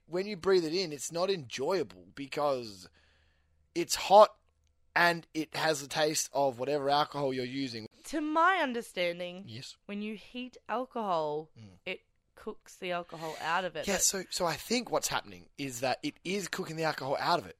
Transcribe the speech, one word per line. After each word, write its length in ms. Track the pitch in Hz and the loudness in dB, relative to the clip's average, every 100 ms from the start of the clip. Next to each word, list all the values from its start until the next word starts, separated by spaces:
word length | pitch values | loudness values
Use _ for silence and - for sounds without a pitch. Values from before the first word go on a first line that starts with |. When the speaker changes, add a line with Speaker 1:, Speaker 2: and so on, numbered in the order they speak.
| - | -6
Speaker 1:
when 200 | 175 202 | -4 -4
you 100 | 190 | -2
breathe 280 | 185 190 | 4 4
it 100 | 156 | 4
in, 180 | 180 175 | 0 -2
it's 180 | 143 - | -6 -6
not 180 | 165 190 | -2 0
enjoyable 760 | 190 120 - 143 190 123 92 87 | -2 -4 -4 0 0 -2 -8 -18
because 760 | - 139 151 147 131 113 95 87 _ _ _ _ _ _ _ _ | -12 -6 0 2 2 -4 -14 -20 _ _ _ _ _ _ _ _
it's 220 | 170 165 - | -4 -2 0
hot 340 | - 202 202 - _ _ _ _ _ | 8 10 10 6 _ _ _ _ _
and 320 | 165 170 170 - | 4 4 4 -4
it 200 | 156 151 147 | -6 -6 -2
has 260 | 160 143 | 0 0
the 60 | 139 | -2
taste 420 | 156 156 156 - | 0 2 2 -2
of 260 | 135 139 117 | 2 2 2
whatever 300 | 131 147 139 | 0 0 4
alcohol 460 | 147 151 143 139 | 2 2 0 -2
you're 100 | 131 | -2
using. 420 | 123 135 135 113 107 _ - | -4 -4 -6 -8 -12 _ -8
Speaker 2:
To 100 | 320 | -4
my 380 | 302 320 349 370 | 0 4 4 4
understanding, 840 | 277 233 220 190 175 175 180 180 196 | 0 -4 -6 -2 -2 -2 -8 -10 -14
Speaker 1:
Yes. 300 | 110 - - - | -14 -14 -16 -12
Speaker 2:
when 140 | 208 | -8
you 120 | 214 | -8
heat 420 | 214 - 247 254 - - | -10 -12 -12 -12 -12 -6
alcohol, 840 | 220 254 240 208 165 151 147 160 117 | -6 -4 -4 0 0 0 -4 -8 -18
Speaker 1:
Mm. 200 | 101 87 | -20 -14
Speaker 2:
it 160 | 185 185 _ _ _ | -10 -10 _ _ _
cooks 420 | - 220 - - - | -14 -14 -14 -16 -10
the 160 | 185 | -4
alcohol 420 | 175 175 160 160 - | -4 -6 -8 -8 -6
out 220 | 156 175 | -2 0
of 120 | 180 156 | -2 -4
it. 100 | 196 | -2
Speaker 1:
Yeah, 60 | |
Speaker 2:
But 80 | 175 | 2
Speaker 1:
so, 200 | - 190 175 | 2 0 -4
so 160 | - 175 | -2 0
I 80 | |
think 360 | 151 - 240 180 | -2 -2 -2 0
what's 180 | 143 - | 0 0
happening 400 | 135 101 90 85 - | -2 -4 -16 -16 -8
is 220 | 139 120 | -8 -2
that 180 | 127 - | -2 0
it 120 | 147 - | -4 -6
is 240 | 170 202 170 | -4 -4 -4
cooking 280 | - 170 160 | -6 -6 -2
the 80 | |
alcohol 320 | 160 - 135 135 | -2 -2 -4 -2
out 200 | 139 170 | 2 0
of 80 | |
it 100 | 90 | -2